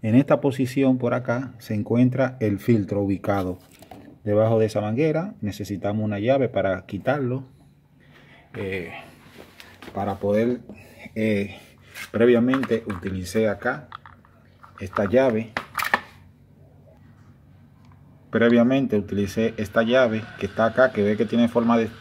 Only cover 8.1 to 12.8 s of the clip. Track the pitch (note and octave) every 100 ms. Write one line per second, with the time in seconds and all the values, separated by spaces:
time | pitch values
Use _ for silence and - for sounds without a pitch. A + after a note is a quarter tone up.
8.1 | - - - - - G2 F#2+ F2 - -
9.1 | - - - - - - - - - G2+
10.1 | F#2+ G2+ G#2 A#2 B2 - - - - -
11.1 | - A2 G#2 G2+ - - - - - -
12.1 | A2 A#2 A#2+ B2 C3+ B2+ A2+